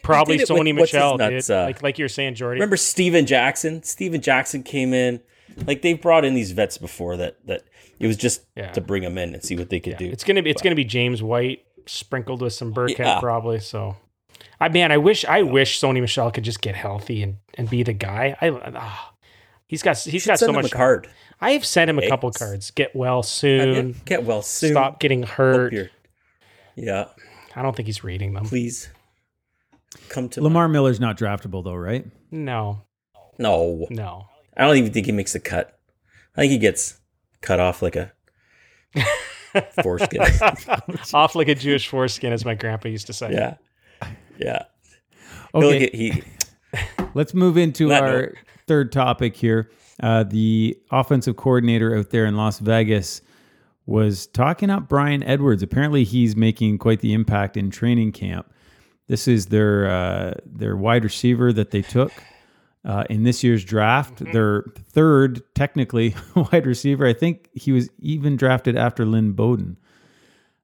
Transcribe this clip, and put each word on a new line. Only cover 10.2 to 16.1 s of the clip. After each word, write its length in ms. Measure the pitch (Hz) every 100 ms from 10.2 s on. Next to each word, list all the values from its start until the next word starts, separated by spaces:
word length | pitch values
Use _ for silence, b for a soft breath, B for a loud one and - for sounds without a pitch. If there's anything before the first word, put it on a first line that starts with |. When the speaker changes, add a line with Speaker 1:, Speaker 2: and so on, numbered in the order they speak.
Speaker 1:
gonna 180 | - 196
be, 60 | 156
it's 120 | 147
Speaker 2:
But 40 | 180
Speaker 1:
gonna 100 | 160
be 100 | 123
James 360 | 120 123 120
White 420 | 110 120 127 131 _ _ -
sprinkled 540 | - - 131 120 127
with 120 | 123
some 200 | 110 117
Burkhead, 260 | 110 123 -
Speaker 2:
Yeah. 200 | 123 98
Speaker 1:
probably. 400 | 123 117 113 113
So, 380 | 101 107 101 98 _ _ _ B B B
I, 100 | 165
man, 220 | 170 170
I 60 | 147
wish, 280 | 160 214 -
I 120 | 170
Speaker 2:
Yeah. 40 | 170
Speaker 1:
wish 280 | 131 135 -
Sony 220 | 139 127
Michel 280 | 120